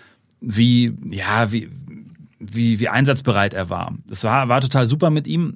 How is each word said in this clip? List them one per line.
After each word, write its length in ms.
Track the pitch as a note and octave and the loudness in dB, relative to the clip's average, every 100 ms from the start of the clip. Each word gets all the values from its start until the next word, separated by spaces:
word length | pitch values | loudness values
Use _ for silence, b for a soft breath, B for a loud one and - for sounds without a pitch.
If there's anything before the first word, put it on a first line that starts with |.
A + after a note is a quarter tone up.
| B B _ _ | B B _ _
wie, 520 | - G#2 A#2+ B2 A#2+ A2 - | -6 2 4 4 2 -2 -10
ja, 440 | F#2+ F#2+ G#2+ A#2 | -8 -2 0 0
wie, 180 | A2+ - - - D2+ - - - - | -2 -6 -12 -18 -18 -20 -20 -20 -18
wie, 400 | G#2 G#2+ A#2 A2 | -10 0 2 2
wie 80 | A2+ | 0
einsatzbereit 680 | A#2 C#3 C3 - G2+ G2+ | 2 2 2 2 2 2
er 160 | F2+ F2+ | 0 -6
war. 240 | F2+ E2+ - - | -6 -6 -10 -12
Es 140 | G2 | -6
war, 240 | A2 B2+ B2+ | 0 0 2
war 120 | B2 | 2
total 260 | C3 C#3 A#2+ | 2 2 2
super 240 | D3+ E3+ | 2 2
mit 180 | D3+ D3 | 2 0
ihm, 260 | D#3+ E3 | -2 -2